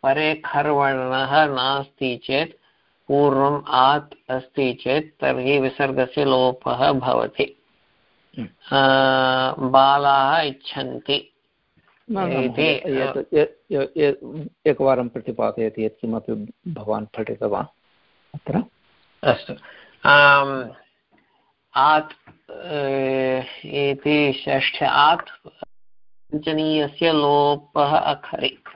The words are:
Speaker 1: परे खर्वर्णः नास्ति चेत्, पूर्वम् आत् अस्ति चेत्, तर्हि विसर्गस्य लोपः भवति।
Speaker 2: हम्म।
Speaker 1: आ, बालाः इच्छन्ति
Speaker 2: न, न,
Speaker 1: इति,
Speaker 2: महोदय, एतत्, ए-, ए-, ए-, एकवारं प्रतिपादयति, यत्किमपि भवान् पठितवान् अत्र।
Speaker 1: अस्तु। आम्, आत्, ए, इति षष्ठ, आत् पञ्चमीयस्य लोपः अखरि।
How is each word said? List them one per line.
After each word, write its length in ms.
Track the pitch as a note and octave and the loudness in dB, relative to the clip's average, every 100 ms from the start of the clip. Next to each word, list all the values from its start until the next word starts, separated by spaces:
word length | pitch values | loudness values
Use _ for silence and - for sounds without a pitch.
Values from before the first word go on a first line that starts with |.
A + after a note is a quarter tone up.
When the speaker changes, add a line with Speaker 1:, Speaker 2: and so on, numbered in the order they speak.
Speaker 1:
परे 320 | C3+ C#3 D#3 | 0 0 0
खर्वर्णः 1120 | D#3 - D3 D3+ D3 C#3 C3+ B2+ C3 C3 C#3+ D3+ | -2 -4 -4 0 0 0 0 -4 -4 0 2 2
नास्ति 720 | C3+ B2+ C#3 C3+ _ C3 A#2+ | 0 -2 -2 -6 _ -6 -6
चेत्, 360 | - C3+ E3 - _ _ _ _ _ | -4 -2 -4 -8 _ _ _ _ _
पूर्वम् 540 | C#3+ C#3+ C3+ C#3 D3 C#3+ | 2 4 4 2 0 0
आत् 460 | B2+ C3 C#3+ C#3+ - _ | 4 4 4 -2 -20 _
अस्ति 440 | C3 B2+ - C3 | -8 -6 -4 -2
चेत्, 460 | A#2+ - C#3 D#3 _ | -2 -2 -2 -4 _
तर्हि 400 | C#3 B2+ B2+ C#3+ | -2 -2 0 0
विसर्गस्य 640 | C3 - C3+ C3+ B2+ - | 0 -2 -4 0 -2 0
लोपः 680 | C#3+ C3 B2+ B2+ - B2 C#3+ | 2 2 2 0 -6 0 0
भवति। 680 | C#3 B2+ B2 A2+ - C#3+ - _ _ _ _ _ _ _ - | 0 0 -2 -2 -4 -6 -6 _ _ _ _ _ _ _ -14
Speaker 2:
हम्म। 380 | A2 _ - C#3 | -14 _ -2 2
Speaker 1:
आ, 920 | C3+ C3+ C3 C3 C3 C3 C3 - C3 | 4 4 4 2 2 0 -2 -4 2
बालाः 720 | C3+ C3+ C#3+ C#3+ C#3 C3+ D#3+ | 4 6 4 4 2 2 0
इच्छन्ति 920 | D3+ C3+ - - C3 B2+ - C3+ - _ _ _ _ _ _ _ _ | -2 -6 -12 -10 -10 -10 -6 -6 -6 _ _ _ _ _ _ _ _
Speaker 2:
न, 80 | G#3 | -4
न, 140 | F#3 | -2
Speaker 1:
इति, 140 | C3 C3 | -2 -2
Speaker 2:
महोदय, 180 | A#2+ | 0
एतत्, 680 | D#3 D3 F3 C3+ C3+ C3+ - | -2 -2 -2 -4 -2 -4 -2
ए-, 240 | D3+ D3+ - _ | 0 0 -4 _
ए-, 200 | C#3 C3+ - | -4 -4 0
ए-, 500 | D3 C#3 - D3+ D3+ _ - | 0 0 -8 -14 -14 _ -2
एकवारं 380 | C3 C3+ B2+ A#2+ | 2 2 2 0
प्रतिपादयति, 760 | A#2+ - A2+ A2 G#2 A2 A2 | -6 -10 -4 -2 0 -4 -2
यत्किमपि 680 | A2 - A#2 A2 A2 A2+ G#2 - - | -6 -4 -6 -6 -4 -8 -8 -14 -12
भवान् 380 | D#3 G#2 G#2+ G#2+ | -10 -6 -6 -6
पठितवान् 600 | - A2 A2 A2 G2 - _ _ _ _ _ _ | -8 -8 -4 -4 -4 -6 _ _ _ _ _ _
अत्र। 300 | C#3+ - - A#3+ _ _ _ _ _ | -18 -6 -6 -6 _ _ _ _ _
Speaker 1:
अस्तु। 300 | D3 A#2+ - - - - - _ C#3+ | -2 -2 -4 -18 -18 -20 -20 _ 4
आम्, 640 | C#3+ C#3+ C#3+ C#3 C3+ B2 - _ _ _ _ _ _ _ _ _ | 6 6 4 2 -6 -10 -16 _ _ _ _ _ _ _ _ _
आत्, 380 | - C#3 D#3 D#3 - - - _ | 0 4 4 0 -16 -20 -20 _
ए, 920 | - F3 D3+ C#3 C3+ C3 C3 C3 C3 B2 - | -16 -8 -6 -2 -2 0 0 0 -2 -6 -14
इति 680 | - C#3+ C#3+ C3+ - D3+ D3 | -10 -2 -2 -2 0 2 2
षष्ठ, 500 | C3+ - C3+ - - | 0 -2 -2 -2 -2
आत् 680 | C#3 C#3 D3 E3+ - - - | 0 4 4 4 -2 -16 -20
पञ्चमीयस्य 1600 | _ - - - - - - - D3+ D3+ D#3 D#3 D#3 D3 D3 E3 | _ -20 -20 -20 -20 -20 -20 -10 -8 -4 -2 0 0 -2 0 0
लोपः 840 | D#3 D3 D3 C#3+ C#3+ - - C#3+ D#3 | 2 4 4 4 0 -4 -2 2 2
अखरि। 640 | - C#3+ - - C3+ - - | 0 -4 -6 -6 -6 -8 -20